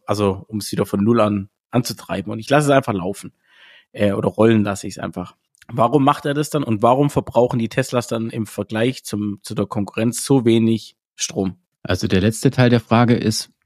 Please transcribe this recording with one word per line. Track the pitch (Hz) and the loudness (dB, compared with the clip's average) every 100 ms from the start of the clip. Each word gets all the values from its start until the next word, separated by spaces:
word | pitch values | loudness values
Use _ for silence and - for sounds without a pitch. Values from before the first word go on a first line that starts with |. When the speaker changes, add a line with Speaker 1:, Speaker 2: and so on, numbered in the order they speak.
| - | -4
Speaker 1:
also | 104 101 92 82 | 0 2 0 -6
um | 107 | -10
es | - | -6
wieder | 104 101 | -4 -2
von | 101 | 0
Null | 104 120 | 2 4
an | 107 104 98 _ _ | 2 0 -6 _ _
anzutreiben. | 120 123 120 - 175 98 | -4 -4 -6 -8 -8 -6
Und | 110 | -8
ich | 110 | 0
lasse | 139 143 | 2 4
es | 139 | 2
einfach | 127 | 2
laufen, | 101 87 98 - _ _ _ - - _ | -2 -4 -8 -12 _ _ _ -20 -20 _
äh, | - 104 | -2 -2
oder | 101 - | 0 -2
rollen | 90 110 113 | 2 4 4
lasse | 101 98 101 | 0 -4 -8
ich | - | -10
es | |
einfach. | 95 87 87 _ _ _ - | -10 -10 -12 _ _ _ -10
Warum | 117 117 143 | 0 2 4
macht | 135 143 147 | 2 0 -2
er | |
das | 143 151 | -4 -4
dann | 156 | -4
und | 135 110 | -2 2
warum | 117 131 147 | 4 4 2
verbrauchen | 143 - - 123 123 | 0 -2 0 2 0
die | 113 | -4
Teslas | - 131 127 117 | -4 -2 -2 -4
dann | 117 113 | -4 -6
im | 123 104 | -6 -8
Vergleich | - 101 110 123 131 | -8 -6 -2 -2 -2
zum, | - 104 104 98 | -8 -6 -4 -6
zu | - 107 | -8 -4
der | 101 | -4
Konkurrenz | - 98 - 113 117 - | -4 -6 -2 -2 -2 2
so | 135 117 | 2 4
wenig | 113 113 113 - _ _ - | 4 4 0 -4 _ _ -10
Strom? | - - 95 90 _ _ | -6 -2 -4 -4 _ _
Speaker 2:
Also | - 90 85 | -4 -2 0
der | 95 | 2
letzte | 90 - 143 | 2 2 0
Teil | - 123 | 2 4
der | 120 | 4
Frage | - 113 117 117 | 2 4 4 4
ist, | 107 107 - _ | 0 -2 -6 _